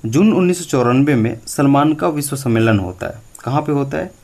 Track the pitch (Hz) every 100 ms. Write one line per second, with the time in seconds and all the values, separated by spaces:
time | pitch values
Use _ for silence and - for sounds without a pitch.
0 | 117 131 214 185 180 175 - 135 120 127
1 | 143 131 110 - - - 143 139 151 151
2 | 175 151 143 135 123 113 113 104 90 92
3 | - - - - - 143 151 143 139 151
4 | 185 -